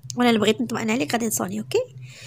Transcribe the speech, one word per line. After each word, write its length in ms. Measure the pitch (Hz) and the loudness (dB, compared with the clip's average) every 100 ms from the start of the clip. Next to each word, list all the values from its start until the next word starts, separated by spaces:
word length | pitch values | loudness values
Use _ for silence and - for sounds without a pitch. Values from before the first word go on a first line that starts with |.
| - 247 | -10 2
وانا 120 | 240 | 4
اللي 100 | 226 | 6
بغيت 220 | 214 220 | 4 2
نطمئن 280 | 226 233 220 | -2 -2 -2
عليك 220 | 233 294 | -2 0
غادي 160 | 233 226 | -2 -2
نصوني، 320 | - 190 214 | -2 -4 -6
اوكي؟ 360 | 226 427 508 - - - | -2 -2 -2 -8 -18 -16